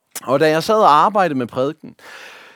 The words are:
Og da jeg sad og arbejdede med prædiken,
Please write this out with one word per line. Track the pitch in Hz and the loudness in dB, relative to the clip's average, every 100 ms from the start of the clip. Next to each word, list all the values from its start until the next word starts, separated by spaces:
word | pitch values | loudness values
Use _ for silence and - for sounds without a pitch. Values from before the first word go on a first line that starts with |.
| _ - | _ -16
Og | - 139 | -4 0
da | 156 | 2
jeg | 160 | 0
sad | 160 220 | 0 2
og | 175 | 4
arbejdede | 147 196 202 175 131 | 4 2 0 -2 -4
med | 120 | -6
prædiken, | 131 139 151 - - - - - - - | -4 -6 -6 -20 -20 -20 -20 -20 -20 -20